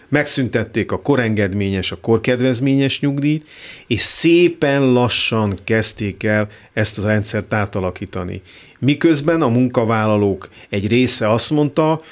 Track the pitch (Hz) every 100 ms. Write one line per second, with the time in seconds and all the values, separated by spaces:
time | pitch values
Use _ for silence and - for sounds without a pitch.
0 | - 147 147 147 117 120 104 113 98 92
1 | - 131 113 107 101 101 98 95 90 -
2 | - 113 120 123 131 120 135 135 135 -
3 | 143 139 147 156 - - - - - 110
4 | - - 165 170 175 - 143 139 131 123
5 | 123 - - 113 107 92 - 110 104 -
6 | 104 - 107 107 104 - - - 104 -
7 | 104 107 101 107 104 110 101 104 92 -
8 | 98 95 90 95 - - - - 127 147
9 | 170 147 151 165 127 120 127 123 113 110
10 | 107 104 101 92 - - - 101 104 120
11 | 123 - 107 117 - 151 147 - 156 156
12 | -